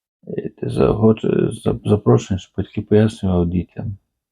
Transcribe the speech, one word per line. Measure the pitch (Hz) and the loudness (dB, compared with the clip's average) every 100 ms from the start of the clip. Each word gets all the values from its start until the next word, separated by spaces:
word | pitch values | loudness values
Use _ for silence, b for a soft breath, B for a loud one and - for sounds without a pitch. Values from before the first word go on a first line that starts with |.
| _ _ - - | _ _ -12 -10
І | - | -10
ти | - 123 | -8 -4
захоч-, | - 135 107 110 110 - - - | 0 2 4 2 2 0 0 0
за-, | - - - 107 | -2 -4 -4 0
запрошуєш, | 104 123 120 - 95 | 0 2 2 0 -6
щоб | - - | -6 -10
батьки | - - | -8 -8
пояснювали | - 104 107 110 95 90 85 | 0 2 2 0 -2 0 0
дітям. | 87 82 - 107 98 _ _ _ | -2 -6 -10 -12 -12 _ _ _